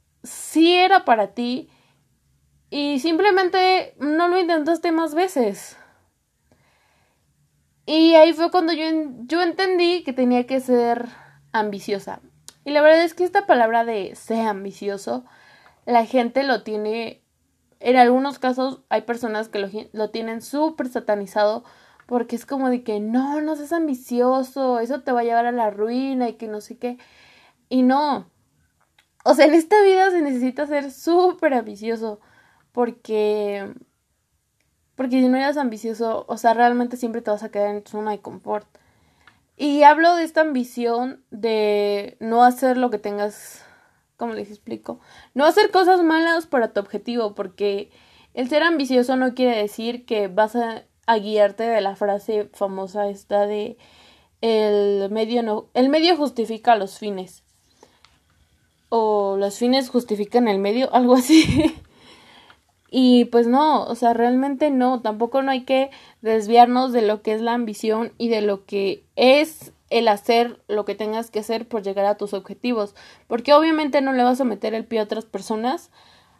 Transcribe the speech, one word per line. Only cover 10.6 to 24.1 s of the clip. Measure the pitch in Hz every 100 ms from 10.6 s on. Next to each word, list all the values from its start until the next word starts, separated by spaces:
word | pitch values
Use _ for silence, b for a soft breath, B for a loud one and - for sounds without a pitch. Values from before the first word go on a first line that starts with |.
ser | 254 247 233 240 247 B B B _
ambiciosa. | 226 208 202 - 196 190 190 _ _ _ -
Y | 277
la | 294
verdad | 302 320
es | 339
que | -
esta | 359 403 403
palabra | 262 226 233
de | 233 214 185
ser | - - 226 226
ambicioso, | 196 196 185 202 202 226 247 - b b b b b -
la | 240 226
gente | 254 240 262
lo | 269 220
tiene, | 233 214 214 226 226 - _ _ _ _ _ _
en | 240 254
algunos | 240 254 277 254
casos | 254 254 262 262 -
hay | 220
personas | 240 233 233 214 220
que | 208
lo | 196
gi-, | 208 -
lo | 214 214
tienen | 226 226 226
súper | - 285 311 320 254
satanizado | 233 233 208 196 214 208 233 - b b b b
porque | 247 240 233
es | -
como | 269 262
de | 247
que, | 247 208
"No, | 214 247 269 302
no | 302
seas | 302 294
ambicioso, | 339 311 247 -